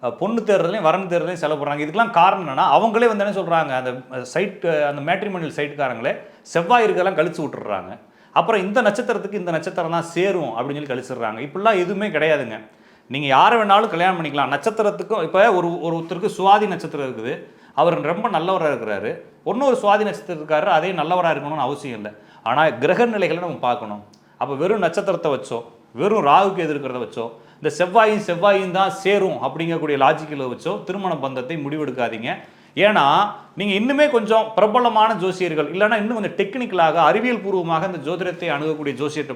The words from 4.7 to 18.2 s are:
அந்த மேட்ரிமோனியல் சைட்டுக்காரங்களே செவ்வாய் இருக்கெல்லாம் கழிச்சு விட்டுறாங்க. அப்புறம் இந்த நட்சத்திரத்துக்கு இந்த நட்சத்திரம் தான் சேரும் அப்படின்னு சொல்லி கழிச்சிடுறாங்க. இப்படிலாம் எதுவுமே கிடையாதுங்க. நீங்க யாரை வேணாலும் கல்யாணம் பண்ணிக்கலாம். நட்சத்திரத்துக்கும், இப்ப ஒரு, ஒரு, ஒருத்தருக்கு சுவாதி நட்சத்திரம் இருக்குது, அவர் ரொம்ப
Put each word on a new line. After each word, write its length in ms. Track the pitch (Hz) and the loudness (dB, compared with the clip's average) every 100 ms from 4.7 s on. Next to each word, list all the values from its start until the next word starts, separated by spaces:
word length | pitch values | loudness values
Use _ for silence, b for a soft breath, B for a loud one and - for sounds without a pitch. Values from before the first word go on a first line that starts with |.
| 151 147 | 0 0
அந்த 260 | 143 147 | -2 -2
மேட்ரிமோனியல் 420 | 190 208 180 156 151 | -2 -2 -6 -6 -4
சைட்டுக்காரங்களே 640 | 147 147 135 113 131 214 B B | -6 -4 -4 -2 -4 -4 B B
செவ்வாய் 440 | - 165 170 240 214 | -4 -2 4 4 4
இருக்கெல்லாம் 300 | 170 135 156 | 2 0 2
கழிச்சு 300 | 170 170 139 | 0 -2 -8
விட்டுறாங்க. 540 | - 107 98 90 117 - b b | -8 -6 -6 -6 -16 -20 b b
அப்புறம் 280 | - 170 220 | 0 2 0
இந்த 200 | 202 226 | 0 0
நட்சத்திரத்துக்கு 560 | 208 208 247 208 196 202 | 0 0 -2 -4 -4 -8
இந்த 140 | 175 | -4
நட்சத்திரம் 400 | 160 185 175 165 | -4 -4 -4 -2
தான் 100 | 170 | -2
சேரும் 500 | 165 180 190 185 135 113 | -4 -2 0 0 -2 -4
அப்படின்னு 280 | 135 143 147 | -6 -6 -6
சொல்லி 0 | |
கழிச்சிடுறாங்க. 640 | 127 127 123 113 110 143 | -6 -6 -6 -6 -6 -10
இப்படிலாம் 260 | 180 214 196 | -2 0 2
எதுவுமே 320 | 175 196 208 | 0 -2 -2
கிடையாதுங்க. 520 | 156 156 147 120 110 - b b b _ | 0 2 2 0 -10 -14 b b b _
நீங்க 200 | 135 143 | -6 2
யாரை 320 | 135 190 240 | 6 6 6
வேணாலும் 300 | 202 202 226 | 6 4 4
கல்யாணம் 340 | 165 180 180 | 2 0 0
பண்ணிக்கலாம். 340 | 156 143 131 143 | -2 -2 0 0
நட்சத்திரத்துக்கும், 680 | 226 214 208 196 - 214 | -2 0 0 -2 -4 -4
இப்ப 300 | 160 185 208 | 0 4 6
ஒரு, 280 | 180 170 175 | 4 0 -2
ஒரு, 140 | 165 165 | -4 -4
ஒருத்தருக்கு 340 | 165 180 214 - | -6 -4 -4 0
சுவாதி 300 | 190 208 208 | 4 6 4
நட்சத்திரம் 400 | 170 156 147 131 | -4 -6 -6 -6
இருக்குது, 360 | 113 117 160 - B B | -6 -8 -8 -12 B B
அவர் 280 | - 165 165 | 2 2 2
ரொம்ப 280 | 147 185 | -2 -2